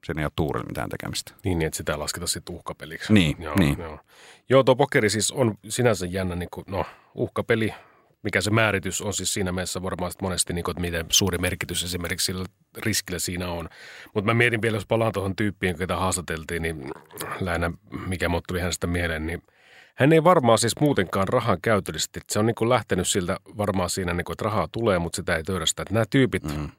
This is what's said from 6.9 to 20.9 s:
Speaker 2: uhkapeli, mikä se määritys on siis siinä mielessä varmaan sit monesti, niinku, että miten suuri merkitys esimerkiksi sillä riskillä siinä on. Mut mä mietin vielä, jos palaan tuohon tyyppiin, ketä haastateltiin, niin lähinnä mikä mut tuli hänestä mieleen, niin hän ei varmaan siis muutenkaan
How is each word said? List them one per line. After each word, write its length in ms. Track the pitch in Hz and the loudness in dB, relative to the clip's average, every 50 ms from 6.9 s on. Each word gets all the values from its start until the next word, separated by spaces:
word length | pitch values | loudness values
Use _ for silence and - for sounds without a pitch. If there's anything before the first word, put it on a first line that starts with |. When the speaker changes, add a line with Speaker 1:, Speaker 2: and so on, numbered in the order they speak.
| - - _ _ _ | -6 -20 _ _ _
Speaker 2:
uhkapeli, 600 | - 123 101 _ - 101 - 117 113 113 101 - - - _ _ _ _ _ _ _ - | -4 -4 -4 _ -6 0 0 2 2 2 -2 -2 -6 -18 _ _ _ _ _ _ _ -8
mikä 180 | 110 - 101 | 0 0 2
se 100 | 90 101 | 2 4
määritys 500 | 107 113 113 107 98 98 85 95 87 - | 4 4 4 4 2 0 -2 -2 -6 -4
on 140 | - 104 95 | -4 -4 -4
siis 200 | - 95 92 - | -2 -2 -2 -2
siinä 180 | 110 101 90 90 | -2 -2 -2 -2
mielessä 300 | 92 90 - - 95 90 | -2 -4 -4 -6 -6 -4
varmaan 300 | 92 92 82 90 87 87 | -4 -4 -2 -4 -4 -6
sit 80 | _ 98 | _ -4
monesti, 300 | 95 90 85 - - 87 | -4 0 -2 -2 -2 -2
niinku, 180 | 87 85 - | -4 -2 -4
että 100 | 82 85 | -4 -2
miten 260 | 87 87 85 85 80 - | -4 -2 -2 -4 -4 2
suuri 300 | - 147 107 92 87 85 | 2 4 4 4 2 2
merkitys 460 | 90 90 92 - - - 87 85 - | 0 0 0 -2 -4 -4 -4 -4 -4
esimerkiksi 420 | 87 87 87 85 85 95 90 - | -4 -4 -6 -4 -4 -4 -2 -2
sillä 180 | - 92 92 95 95 _ _ _ _ _ - | -4 -2 -4 -6 -8 _ _ _ _ _ -4
riskillä 400 | - 113 101 - - - 92 82 | -2 0 0 -2 -2 -4 -6 -4
siinä 300 | - - 92 90 90 90 | -4 -4 -4 -4 -4 -4
on. 180 | 85 85 82 82 - - - - - - - - _ | -4 -6 -6 -8 -12 -18 -20 -20 -18 -20 -20 -4 _
Mut 100 | 107 98 | -2 2
mä 100 | 110 117 | 2 4
mietin 280 | 117 120 120 117 113 101 | 6 6 4 4 2 0
vielä, 140 | 113 107 | 0 0
jos 100 | 110 92 | 0 0
palaan 260 | - 120 113 113 113 98 | 2 2 2 4 2 0
tuohon 240 | 98 95 98 92 | 0 -2 -2 0
tyyppiin, 420 | - 110 104 95 _ - 92 90 - | 0 0 -2 0 _ -2 -2 0 0
ketä 180 | 92 85 90 | -2 -2 0
haastateltiin, 640 | 85 92 95 90 92 82 - 82 80 80 78 85 85 82 | 0 0 0 0 -2 -2 -4 -6 -6 -6 -6 -4 -2 -2
niin 280 | 82 82 76 67 65 - - - _ - - - - - - | -2 -4 -4 -8 -12 -12 -14 -16 _ -14 -12 -10 -10 -6 -4
lähinnä 300 | 98 90 85 82 85 85 80 - _ - - - - | -2 -2 0 0 0 -2 -4 -6 _ -12 -12 -10 -6
mikä 220 | 90 92 85 87 85 | -6 -4 -2 0 0
mut 160 | 87 85 - - | 0 -2 -2 -4
tuli 120 | 90 87 | -4 -2
hänestä 260 | 87 90 85 - - | -2 -2 -4 -2 -2
mieleen, 400 | 87 87 87 85 82 82 78 78 | -2 -2 0 0 -2 -2 -4 -4
niin 160 | 82 85 87 _ _ _ _ _ _ - - - _ _ | -6 -6 -8 _ _ _ _ _ _ -20 -20 -20 _ _
hän 180 | - 123 143 160 | 2 4 6 6
ei 120 | 160 147 | 6 8
varmaan 340 | 175 185 170 131 117 113 107 | 8 6 6 8 6 6 6
siis 220 | 110 113 - - | 4 0 0 2
muutenkaan 480 | 147 147 | 2 2